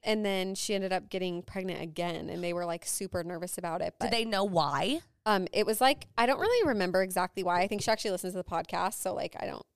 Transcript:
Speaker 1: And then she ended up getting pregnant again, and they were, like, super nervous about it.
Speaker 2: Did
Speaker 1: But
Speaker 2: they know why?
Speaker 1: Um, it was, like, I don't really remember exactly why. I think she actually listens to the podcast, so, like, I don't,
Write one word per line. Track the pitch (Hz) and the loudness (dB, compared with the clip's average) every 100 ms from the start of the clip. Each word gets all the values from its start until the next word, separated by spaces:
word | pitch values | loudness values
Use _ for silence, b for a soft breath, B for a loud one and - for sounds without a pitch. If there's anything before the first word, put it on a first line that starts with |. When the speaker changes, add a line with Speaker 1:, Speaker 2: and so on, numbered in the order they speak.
Speaker 1:
And | 202 214 | 0 2
then | 208 190 190 | 2 0 -2
she | 190 - | -2 -2
ended | 196 190 | 0 0
up | 185 - | -2 -2
getting | 190 185 175 | -4 -2 -4
pregnant | - 196 185 170 | -6 -6 -4 -6
again, | 165 160 175 165 165 | -6 -4 -4 -4 -6
and | 170 | -4
they | 175 | -4
were, | 175 | -2
like, | 175 170 | -4 -4
super | - - 190 180 | -4 -4 -4 -4
nervous | 170 170 180 - | -4 -6 -6 -6
about | 170 165 | -4 -2
it. | - - | -4 -2
Speaker 2:
Did | |
Speaker 1:
But | 233 | 0
Speaker 2:
they | 233 | 0
know | 226 196 | 0 0
why? | 202 175 143 139 190 311 - _ 220 | 2 4 4 2 0 -2 -6 _ 2
Speaker 1:
Um, | 202 185 | 2 2
it | 196 214 | 2 2
was, | 214 | 4
like, | 262 - - - | 4 4 -2 2
I | 240 | 2
don't | 277 | 4
really | 415 480 349 | 4 4 4
remember | 214 180 185 | 2 2 2
exactly | 190 185 185 - | 2 0 -2 -2
why. | 180 175 | 2 2
I | 202 | 2
think | 208 | 0
she | - | 0
actually | 220 220 | 0 0
listens | 180 185 | -2 -4
to | 185 | -6
the | |
podcast, | - 170 - 180 185 | -4 -4 -2 -2 -2
so, | - 190 | -2 -4
like, | 180 - - | -4 -6 -6
I | - | -8
don't, | - - | -10 -14